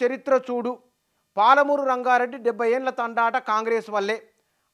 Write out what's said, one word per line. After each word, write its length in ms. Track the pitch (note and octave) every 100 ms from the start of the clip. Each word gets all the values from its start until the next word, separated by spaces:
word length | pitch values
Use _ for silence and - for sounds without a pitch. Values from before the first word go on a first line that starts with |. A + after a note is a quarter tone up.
| A#3+
చరిత్ర 360 | C4 - C4 B3+
చూడు, 280 | B3 A#3+ A#3+ _ _ _ _ _ -
పాలమూరు 460 | A3 C#4 C#4+ C#4+
రంగారెడ్డి 540 | C4+ B3+ B3 B3 B3 B3
డెబ్బై 340 | A#3 G#3+ A#3
ఏండ్ల 180 | B3 C4
తండాట 480 | B3 A#3 A#3 A#3 A#3
కాంగ్రెస్ 520 | A3+ G#3+ A3+ A3+ A3
వల్లే 380 | G#3 G3 A3 - _ _ _ _